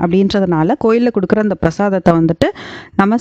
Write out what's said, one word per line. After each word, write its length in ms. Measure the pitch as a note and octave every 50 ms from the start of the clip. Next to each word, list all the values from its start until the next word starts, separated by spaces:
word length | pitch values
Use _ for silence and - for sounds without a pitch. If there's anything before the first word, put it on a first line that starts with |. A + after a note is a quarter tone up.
| F3+
அப்படின்றதுனால 720 | F3 F3+ F#3+ G3 G3 - G3+ F#3+ F3+ E3+ D#3 D#3 F#3 C#4 - -
கோயில்ல 260 | A3 A3+ A#3 A#3+ A#3+ -
கொடுக்குற 240 | G3+ F#3 - G#3+ G#3+ G#3+
அந்த 120 | G#3 F#3 - -
பிரசாதத்தை 480 | E3 D#3+ - G3+ G3+ F#3+ F#3 - F3+ E3+ E3
வந்துட்டு 300 | E3 E3 E3 - C#4 F#4 - - - - - - - - - -
நம்ம 180 | G3 G3+ A3+ A#3